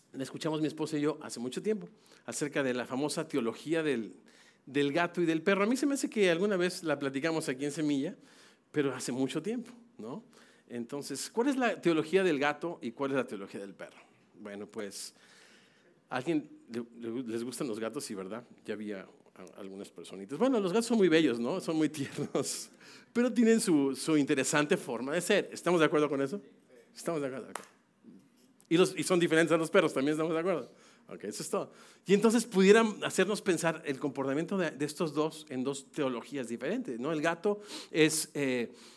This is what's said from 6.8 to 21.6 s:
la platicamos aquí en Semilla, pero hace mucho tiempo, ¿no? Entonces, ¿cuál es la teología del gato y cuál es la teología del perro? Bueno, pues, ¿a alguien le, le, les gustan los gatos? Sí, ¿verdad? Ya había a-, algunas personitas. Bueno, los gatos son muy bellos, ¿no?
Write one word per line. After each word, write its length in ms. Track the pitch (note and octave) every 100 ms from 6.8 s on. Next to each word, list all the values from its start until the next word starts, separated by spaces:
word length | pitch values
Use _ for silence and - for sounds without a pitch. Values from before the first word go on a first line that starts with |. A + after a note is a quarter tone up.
la 140 | D#3+ C#3
platicamos 500 | C#3 C3+ E3 D#3+ D3+
aquí 160 | B2+
en 80 | C#3+
Semilla, 440 | E3 D3+ C#3+ D#3 - - - - _ _
pero 240 | D3 C#3
hace 180 | C3 -
mucho 300 | B2+ C3 D#3+
tiempo, 300 | E3+ A#3+ - - - -
¿no? 280 | G#2+ F3+ - - - _ -
Entonces, 640 | A#2+ A#2 C#3+ C3+ C#3 -
¿cuál 180 | A3 C4
es 80 | C4
la 240 | A#3+ D#3+
teología 420 | E3+ D#3+ D#3 F#3
del 160 | F#3 C#3
gato 400 | D3 D3 E3+ E3
y 80 | -
cuál 220 | - C#3
es 40 | C3+
la 100 | A#2
teología 340 | G#2+ F#2+ G#2+
del 120 | G2+
perro? 240 | F2 E2+ - - _ _ -
Bueno, 260 | G#2 G2+ G2+
pues, 480 | A2+ G2+ - - - - - - - _ _ _ _ -
¿a 60 | B2+
alguien 320 | C#3+ D#3 - - -
le, 140 | A#2+ A#2 A#2
le, 220 | A#2 A#2
les 200 | A#2+ A2+
gustan 240 | A#2+ B2+ C#3+
los 140 | G#2+
gatos? 240 | A2 A#2+
Sí, 100 | -
¿verdad? 300 | G2 F#2 A2+ B2 - -
Ya 80 |
había 260 | G#2+ G#2 F#2+ - - _
a-, 260 | - F#2 -
algunas 280 | G2 F#2+ G2
personitas. 500 | - E2 F#2 G2 D3+
Bueno, 220 | B3+ B3
los 120 | F#3
gatos 140 | G#3 A#3
son 120 | A3+
muy 100 | F#3
bellos, 320 | D#3+ D3+ A#2
¿no? 200 | A#2+ F#3